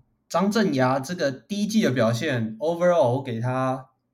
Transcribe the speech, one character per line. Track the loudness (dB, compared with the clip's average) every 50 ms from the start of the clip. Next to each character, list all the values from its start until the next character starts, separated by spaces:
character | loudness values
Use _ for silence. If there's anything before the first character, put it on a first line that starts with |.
| _ _ _ _ _
张 | -4 -2 0 2 2
镇 | 2 2 2 2 2
衙 | 2 2 2 0 0
这 | -2 -6 -6
个 | -2 -2 -4
第 | -4 -6 -10 -8 -4 -4 -2
一 |
季 | 0 2 2 2
的 | 2
表 | 2 2 2 2
现， | 0 0 -2 -2 -2 -2 -2 -4 -6 -4
overall | -4 -2 -2 2 2 4 4 4 4 2 2
我 | 0 -2
给 | -4 -6 -4
他 | -4 -4 -2 -2 -2 -2 -4 -6 -8 -16 _ _ _ _